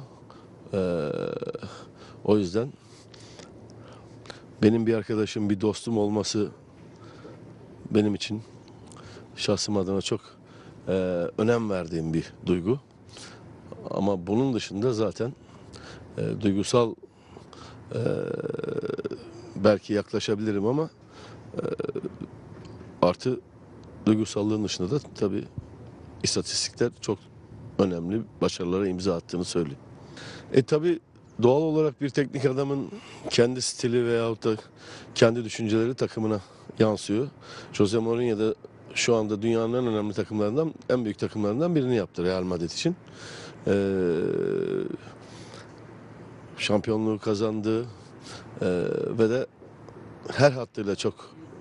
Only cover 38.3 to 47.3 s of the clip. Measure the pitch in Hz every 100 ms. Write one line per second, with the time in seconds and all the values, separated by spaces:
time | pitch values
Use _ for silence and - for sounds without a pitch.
38.3 | 104 110 - - - - - - 117 107
39.3 | 104 113 113 113 120 123 107 104 98 98
40.3 | 107 104 123 160 - - 127 113 101 101
41.3 | 110 101 110 175 165 127 120 90 - 87
42.3 | 92 92 90 82 - 165 185 - - -
43.3 | - - - - 101 98 95 90 82 92
44.3 | 50 50 50 50 50 50 - - - -
45.3 | - - - - - - - - - -
46.3 | - - - - 104 101 110 110 107 -